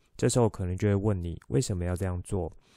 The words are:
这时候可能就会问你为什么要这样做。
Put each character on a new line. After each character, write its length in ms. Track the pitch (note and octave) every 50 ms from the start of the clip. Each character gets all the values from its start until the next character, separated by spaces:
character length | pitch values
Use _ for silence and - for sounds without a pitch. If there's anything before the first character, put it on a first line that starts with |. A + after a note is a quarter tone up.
| _ _ _
这 140 | - A#2+ B2
时 100 | - B2+
候 80 | A#2
可 180 | G#2 - - F#2
能 100 | F2+ F#2
就 100 | F#2 G#2
会 80 | G#2 G2+
问 260 | G2 G2 A2 G2+ F2+
你 180 | F2 E2+ D#2+ - - -
为 100 | C3+ C#3
什 160 | B2+ - G2+
么 80 | F2 F2
要 100 | F2+ F2+
这 100 | F2 F#2+
样 160 | F#2 F2+ F2
做。 280 | - - G2+ F#2 E2+ D#2+ - - - _ _